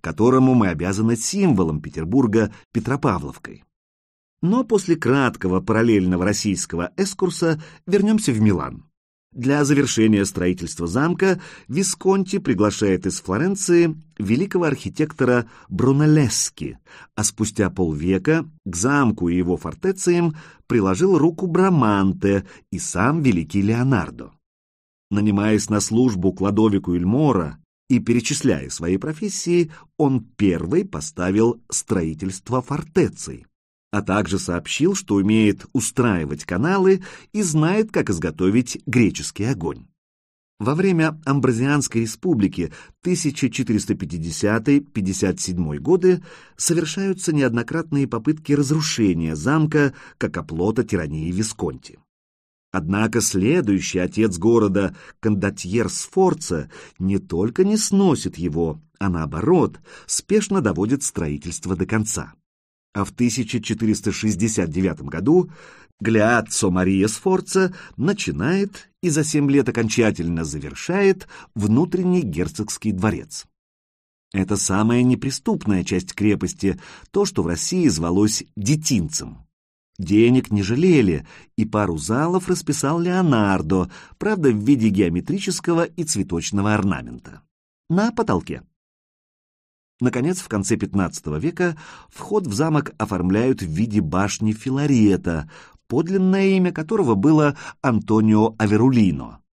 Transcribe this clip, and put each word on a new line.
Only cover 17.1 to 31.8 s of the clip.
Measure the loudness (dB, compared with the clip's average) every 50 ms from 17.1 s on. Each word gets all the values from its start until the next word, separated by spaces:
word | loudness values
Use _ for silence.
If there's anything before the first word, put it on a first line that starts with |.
| _
а | -4
спустя | -4 -4 -2 -2 -4 -2 0 0 0 0
полвека | 0 0 -2 -2 -2 -2 0 0 0 0 2 0 0 0 -2 -6 -14 _ _
к | -10 -6
замку | -2 0 0 2 2 2 2 0 0 0 0
и | 0
его | 0 0 0 -2
фортециям | -2 -4 -8 -10 -4 -4 -4 -4 0 0 2 2 2 2 0 -2 -6 -12 -20 -20 -20 _
приложил | -2 0 2 2 2 2 2 2 4 4
руку | 4 4 2 2 0 -4
Браманте | 0 2 2 4 4 4 4 4 4 4 4 2 2 0 0 0 0 0 0 -2 -6 -14 -20 _ _
и | -10 -8
сам | -8 -6 -2 0 0 0 0 2
великий | 2 2 2 2 -2 -2 -2 0
Леонардо. | 0 2 0 0 2 2 2 0 0 -4 -10 -14 -18 -18 -20 _ _ _ _ _ _ _ _ _ _ _ _ _ _ _
Нанимаясь | -2 0 2 2 2 2 2 2 2 0 0 0
на | -2 -2
службу | 0 0 2 2 2 2 2 0 0 0
к | 0 0
Лодовику | -2 0 2 2 2 4 2 0 0 -2 -2
Эльморо | 0 0 0 2 2 2 2 2 0 -2 -4 -8 -14 _ _ _ _ _ 0
и | 0 0
перечисляя | 2 2 0 0 0 -2 -4 -2 0 0 0 0 -4 -8
свои | -10 -6 -2 -2 -2
профессии, | -2 -2 -6 -8 -8 -8 -8 -8 -6 -2 0 2 2 0 0 -4 -14 -20 _ _
он | 0 0 0 0 -2 -4
первый | -8 _ 0 2 2 2 0 -2 -2 0 -2 -2
поставил | -2 -6 -10 -10 -10 -6 -4 -2 0 2 4 4 2 2 -2 _ -10
строительство | -8 -8